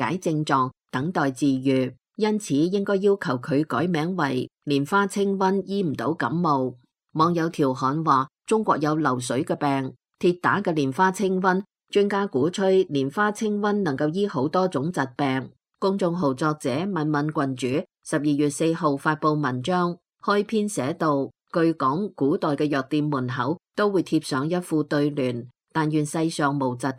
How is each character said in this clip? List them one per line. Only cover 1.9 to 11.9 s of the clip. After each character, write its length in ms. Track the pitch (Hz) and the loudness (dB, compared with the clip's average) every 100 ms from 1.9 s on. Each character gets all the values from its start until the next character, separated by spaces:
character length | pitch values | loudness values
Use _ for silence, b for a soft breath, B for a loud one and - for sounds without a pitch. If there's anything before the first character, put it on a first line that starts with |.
| - _ - | -6 _ -4
因 220 | 214 214 | 0 0
此 160 | - | 0
應 300 | 139 165 202 | 0 2 0
該 120 | 196 196 | 0 2
要 200 | 202 196 | 4 2
求 200 | 165 127 | 0 -4
佢 260 | 127 139 160 | 0 0 0
改 220 | 120 170 | 0 0
名 260 | 165 160 | 0 -2
為 340 | 185 143 127 120 _ | -2 -2 -2 -6 _
蓮 240 | - 143 143 | -2 0 2
花 180 | 196 202 | 2 0
清 280 | - 196 196 | 0 -2 2
瘟 240 | 190 196 | 2 2
醫 180 | 180 196 | 0 -2
唔 100 | 180 | -2
到 200 | 127 117 | -2 -4
感 180 | 165 131 | -2 -2
冒。 400 | 156 170 139 131 120 _ _ _ | 0 2 2 0 -6 _ _ _
網 220 | 156 160 | 0 2
友 160 | 170 165 | 2 -2
調 240 | 165 143 | 0 0
侃 300 | 127 131 151 | 2 -2 0
話， 240 | 156 135 131 _ - | 2 2 2 _ -2
中 160 | 220 | 0
國 140 | 208 147 | 2 2
有 180 | 151 156 | 2 2
流 220 | 147 127 | 0 -2
水 260 | 123 127 | -2 -2
嘅 100 | 170 165 | -2 -2
病， 380 | 147 135 131 127 _ _ | 0 0 -4 -10 _ _
鐵 220 | 180 175 | 0 2
打 200 | 131 151 | 2 2
嘅 120 | 202 | 0
蓮 180 | 160 135 | 0 0
花 160 | 131 185 | 2 2
清 300 | 190 190 190 | 2 -2 0
瘟， 220 | 185 185 202 _ _ | 2 0 -2 _ _